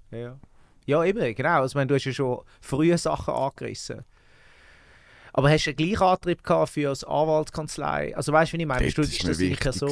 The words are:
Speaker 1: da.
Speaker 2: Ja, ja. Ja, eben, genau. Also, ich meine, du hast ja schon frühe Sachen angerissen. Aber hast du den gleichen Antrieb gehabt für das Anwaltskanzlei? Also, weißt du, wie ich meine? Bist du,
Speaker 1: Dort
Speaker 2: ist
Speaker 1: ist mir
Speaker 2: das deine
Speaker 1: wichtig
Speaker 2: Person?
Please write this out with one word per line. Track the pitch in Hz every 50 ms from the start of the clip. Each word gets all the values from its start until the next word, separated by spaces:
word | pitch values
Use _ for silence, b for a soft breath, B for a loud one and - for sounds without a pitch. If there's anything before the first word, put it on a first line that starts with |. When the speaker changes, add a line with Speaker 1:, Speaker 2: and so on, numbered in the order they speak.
| - -
Speaker 1:
da. | 113 113
Speaker 2:
Ja, | 120
ja. | 120 131 139 - b b b b b b b _
Ja, | - 139 165 165
eben, | 185 202 233 170 123 107
genau. | - 131 160 170 147
Also, | 131 131 -
ich |
meine, | 143 135 127
du | 143
hast | 139 -
ja | 135 120
schon | - 135 127 123 - - b b b
frühe | - - - 135 156 170 175 165
Sachen | - 160 151 139 - - 127
angerissen. | 120 135 139 - - 127 113 - - - - 123 - 131 B B B B B B B B B B B B B B B B B B B B B B B B B
Aber | B - 131 143
hast | 156 151 - 156
du | 127
den | 139 156 170
gleichen | 220 - 190
Antrieb | 185 185 - - 175 170 - -
gehabt | - 175 165 156 -
für | - 151 143 139
das | 139 - -
Anwaltskanzlei? | - 139 143 156 160 156 156 156 - - 165 151 151 - - 143 - - 73 73 - -
Also, | - 127 - 147
weißt | 156 165 151 -
du, | 165
wie |
ich | 165 147
meine? | - - -
Bist | - - -
du, | 151
Speaker 1:
Dort | -
Speaker 2:
ist | - -
Speaker 1:
ist | -
mir | 87
Speaker 2:
das | 82 82
deine | 92 92
Speaker 1:
wichtig | - - -
Speaker 2:
Person? | 135 120 - 143 143